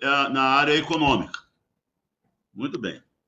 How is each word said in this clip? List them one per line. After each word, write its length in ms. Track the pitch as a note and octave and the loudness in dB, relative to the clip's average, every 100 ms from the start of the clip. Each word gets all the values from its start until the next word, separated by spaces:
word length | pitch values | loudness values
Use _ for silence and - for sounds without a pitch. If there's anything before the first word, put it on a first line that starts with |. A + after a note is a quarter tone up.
é 60 | C3+ | -2
a, 220 | C#3+ C3+ | 0 0
na 140 | C3+ | 0
área 340 | C3+ C#3 D3 D3+ | 2 4 4 2
econômica. 640 | D3+ D#3+ D3 A#2 D#2 - - _ _ _ _ _ _ _ _ _ _ | 0 0 2 2 -2 -12 -18 _ _ _ _ _ _ _ _ _ _
Muito 240 | F#2+ C3+ D#3 | -10 -8 -6
bem. 240 | G2+ D#2 _ _ | -8 -10 _ _